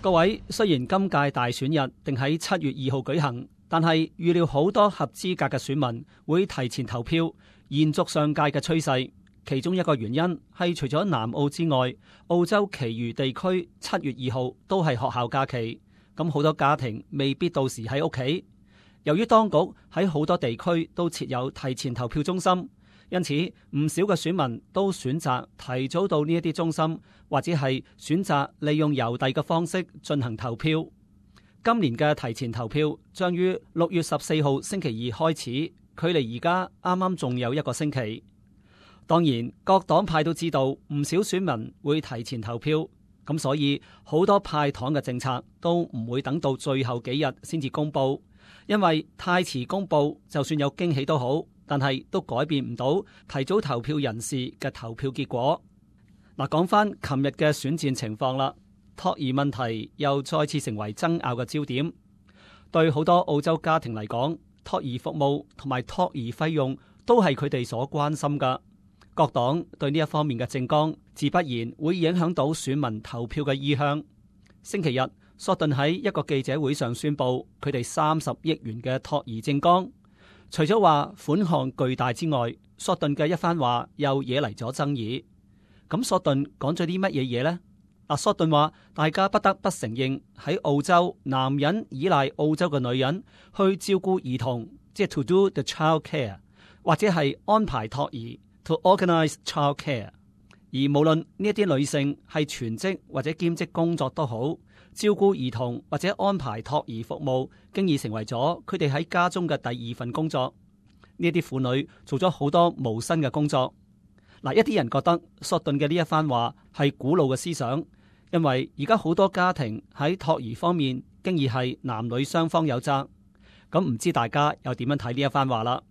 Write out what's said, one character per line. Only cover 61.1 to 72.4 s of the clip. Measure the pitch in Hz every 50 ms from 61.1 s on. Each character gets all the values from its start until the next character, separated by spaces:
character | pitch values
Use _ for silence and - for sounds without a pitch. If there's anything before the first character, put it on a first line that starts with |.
| 165 117
拗 | - 123 123
嘅 | 117 123
焦 | - - 151 147
點。 | - 123 127 147 170 - _ _ _ _ _ _ _ _ - - - - - - -
對 | - 165 160 165
好 | 131 147 160
多 | 165 175 175
澳 | - - 151 147
洲 | 147 165 160 156
家 | - 165 160 160
庭 | - 127 113
嚟 | 107 107
講， | 107 - 117 127 156 165 - _ - _ _ _
托 | - - -
兒 | - 131 120 123
服 | - 160
務 | 160 151 143 143 143 147 - _ _
同 | - - 139
埋 | 131 127 127
托 | - - - 180 - -
兒 | 139 117 117 120
費 | - 160 165
用 | 165 151 135 131 135 - - _ _ _ _
都 | - 240 247
係 | 190 160 139
佢 | - 147 139
哋 | - 131 123
所 | - 120 113 131
關 | 143 - 151 143 147 156
心 | 143 - 143 147 143
㗎。 | 135 127 131 - _ - - _ _ - _ _ - - -
各 | - 156
黨 | 139 - 135 120 127 147 175 - - - _
對 | 151 139
呢 | 143 160
一 | 151
方 | 151 - 151 151
面 | 151 123
嘅 | 117 123
政 | 120 - 135 127
綱， | 120 156 151 151 160 151 - _ _ -
自 | - 143 139
不 | -
然 | 180 175 139 123 117 117 117 -
會 | - 147 160 185
影 | 185 165 156 180
響 | 180 156 170 180
到 | -